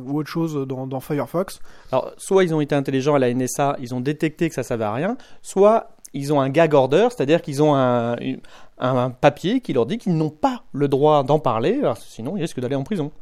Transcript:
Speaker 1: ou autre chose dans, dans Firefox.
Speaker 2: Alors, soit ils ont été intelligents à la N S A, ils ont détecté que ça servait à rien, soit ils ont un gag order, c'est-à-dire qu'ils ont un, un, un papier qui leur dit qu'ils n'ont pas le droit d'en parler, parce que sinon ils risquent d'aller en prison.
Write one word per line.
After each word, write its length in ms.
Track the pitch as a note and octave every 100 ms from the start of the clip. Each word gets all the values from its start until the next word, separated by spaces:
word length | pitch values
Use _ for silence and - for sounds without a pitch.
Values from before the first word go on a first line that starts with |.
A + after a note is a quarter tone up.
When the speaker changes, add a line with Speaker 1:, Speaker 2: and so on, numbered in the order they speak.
| B2+
Speaker 1:
ou 140 | D3
autre 100 | D3
chose 380 | E3 E3 D3+ C3+
dans, 180 | C3 C3
dans 140 | C3
Firefox. 600 | - C#3+ - E3 G3 - - - -
Speaker 2:
Alors, 200 | C3 - -
soit 260 | - F#3+
ils 100 | F#3
ont 80 | D#3+
été 140 | D3 C#3+
intelligents 400 | C#3 C3+ C3+ C#3+
à 40 |
la 100 | B2
N 120 | B2
S 180 | B2+ -
A, 180 | C#3+ -
ils 160 | B2 B2+
ont 60 |
détecté 480 | B2+ D3+ D#3+ - E3
que 60 | C#3
ça 80 |
servait 220 | B2 A#2+ G#2+
à 80 |
rien, 240 | A2+ F#3 C4 - -
soit 500 | - F#3+ G3+ A3 - - -
ils 180 | C#3 C#3
ont 80 | D3
un 100 | C3+
gag 240 | C#3 E3
order, 360 | D3 C3 D#3 A#3
c'est-à-dire 300 | - C3+ E3
qu'ils 200 | - C#3
ont 140 | D3+ C#3
un, 380 | B2+ B2 A#2
un, 240 | A#2+ C3 C3 - - - -
un 300 | B2+ C3 B2+
papier 500 | B2 D3 C#3 - B3+
qui 140 | -
leur 120 | C3 A#2
dit 120 | A#3
qu'ils 180 | G3+ D#3+
n'ont 140 | D#3
pas 340 | D3+ C4+ B3 -
le 160 | C3+ C#3+
droit 360 | C3+ D3+ D3+
d'en 140 | C3+ D3+
parler, 420 | C#3+ A2+ C#3+ C4+
parce 180 | F3 A2+
que 100 | -
sinon 280 | - A#2 G3
ils 40 |
risquent 200 | D#3+ -
d'aller 160 | A#2+ C#3
en 60 |
prison. 280 | C3+ G3+ D3 -